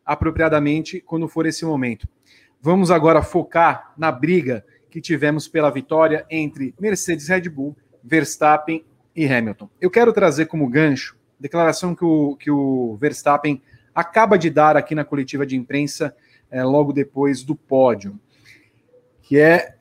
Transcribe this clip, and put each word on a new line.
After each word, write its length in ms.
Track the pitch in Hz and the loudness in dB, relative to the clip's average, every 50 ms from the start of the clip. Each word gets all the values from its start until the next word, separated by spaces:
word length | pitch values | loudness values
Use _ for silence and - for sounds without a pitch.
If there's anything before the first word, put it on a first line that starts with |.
| _ | _
apropriadamente 960 | - 151 - 160 160 160 165 165 160 151 151 147 147 147 156 151 - - 180 | -8 -6 -4 -4 -4 -2 0 0 0 2 0 0 0 -2 -4 -4 -8 -12 -14
quando 280 | - _ 165 165 165 151 | -12 _ -6 -6 -6 -6
for 180 | - 165 160 | -4 -4 -4
esse 180 | 160 147 - 170 | -4 -4 -6 -6
momento. 440 | 165 156 135 127 120 113 - - - _ _ _ _ _ _ _ _ _ _ | -6 -4 -4 -4 -6 -6 -8 -12 -16 _ _ _ _ _ _ _ _ _ _
Vamos 300 | - 151 175 196 190 165 | -2 0 0 2 2 2
agora 320 | 180 165 156 165 160 156 - | 2 4 4 4 4 4 2
focar 680 | - - 180 156 - - 165 170 156 135 - - - _ | 0 -2 -4 -4 -2 0 2 2 2 2 0 -8 -18 _
na 140 | - 160 160 | -4 -4 -4
briga 560 | 139 120 139 156 180 180 143 131 123 107 - _ _ _ _ _ | -2 -2 -2 0 0 0 0 -2 -6 -6 -8 _ _ _ _ _
que 100 | - 165 | -18 -14
tivemos 460 | - - 165 139 147 147 151 156 147 | -6 -4 -2 0 0 0 0 -2 -4
pela 240 | - - 160 151 147 | -4 -2 0 0 0
vitória 560 | 139 139 131 - 156 156 160 156 151 156 - - | 0 -2 -4 -2 2 2 4 4 2 -2 -4 -6
entre 460 | 160 160 156 147 - 143 135 127 - - | -6 -6 -6 -6 -6 -8 -10 -10 -8 -6
Mercedes, 480 | 185 220 202 - - - 170 151 147 147 | -4 -4 -4 -4 -4 -6 -6 -6 -4 -2
Red 200 | 185 185 170 180 | -2 -2 -2 -6
Bull, 280 | 156 135 135 147 147 - _ _ _ _ _ | -8 -8 -10 -10 -10 -14 _ _ _ _ _
Verstappen 800 | 120 160 160 143 143 - - 156 151 151 151 151 - 160 160 - _ _ _ _ _ _ | -2 0 0 0 -2 -2 0 2 4 4 2 0 -4 -8 -8 -10 _ _ _ _ _ _
e 100 | 170 156 | -4 -2
Hamilton. 460 | 135 131 120 113 110 98 - 104 - _ _ | 0 0 0 0 -2 -6 -10 -16 -20 _ _
Eu 80 | - 180 | -4 0
quero 240 | - 226 240 233 - | 2 4 4 4 4
trazer 340 | - 196 170 139 147 160 | 4 2 2 2 0 -2
como 220 | - - 160 147 123 | -4 -2 -2 -2 0
gancho 460 | 120 147 160 151 139 127 - - - _ _ _ _ _ | 2 2 2 2 2 -2 -6 -12 -16 _ _ _ _ _
a 40 | 139 | -14
declaração 520 | 143 - 170 170 160 151 - - 180 170 | -6 -2 0 0 0 0 -2 -4 -6 -4
que 100 | - 180 | -2 0
o, 300 | 170 160 156 147 143 139 | 2 2 2 2 0 -2
que 160 | 139 - 147 | -6 -4 -2
o 460 | 147 143 139 135 135 127 123 117 110 104 | -2 0 0 0 -2 -2 -2 -4 -4 -4
Verstappen 640 | 135 147 127 - - 151 143 143 151 151 143 135 - _ _ _ _ _ _ | -4 -4 -4 -2 0 0 0 2 0 -2 -4 -4 -8 _ _ _ _ _ _
acaba 420 | 165 170 - - 220 226 208 214 | -6 -6 0 2 2 4 4 4
de 140 | 190 160 165 | 2 2 2
dar 260 | 143 151 151 156 151 | 2 4 4 6 4
aqui 200 | 147 143 - 156 | 4 0 -2 -4
na 80 | 156 143 | -6 -4
coletiva 420 | - 151 143 131 131 - 135 143 | -4 -4 -6 -6 -6 -6 -6 -6
de 80 | 131 131 | -4 -4
imprensa, 580 | 131 120 - 135 143 147 143 - - 160 143 - _ _ _ _ _ _ _ | -6 -6 -4 -4 -4 -4 -4 -4 -6 -6 -8 -8 _ _ _ _ _ _ _
é, 140 | - 127 127 | -6 -4 0
logo 280 | 131 135 147 151 143 135 | 2 2 2 2 2 0
depois 520 | 143 139 139 _ 135 139 143 139 131 131 | -2 -4 -4 _ -2 -2 0 -2 -2 -6
do 100 | 135 156 | -8 -10
pódio, 640 | - _ _ 135 131 131 127 113 101 98 98 101 104 - _ _ _ _ - - _ _ _ _ _ _ _ _ _ _ _ _ _ _ | -10 _ _ 2 4 4 4 2 0 -4 -10 -14 -14 -20 _ _ _ _ -20 -20 _ _ _ _ _ _ _ _ _ _ _ _ _ _
que 160 | _ 139 143 | _ 4 6
é 380 | 151 160 165 175 - - - _ | 6 6 6 4 2 -4 -12 _